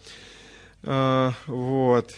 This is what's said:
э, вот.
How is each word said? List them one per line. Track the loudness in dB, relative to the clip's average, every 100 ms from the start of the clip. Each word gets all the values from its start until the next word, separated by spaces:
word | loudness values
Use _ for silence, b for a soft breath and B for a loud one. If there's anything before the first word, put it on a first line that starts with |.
| B B B B B B B B
э, | -4 0 2 2 0 -2 -8
вот. | -6 -2 0 4 4 2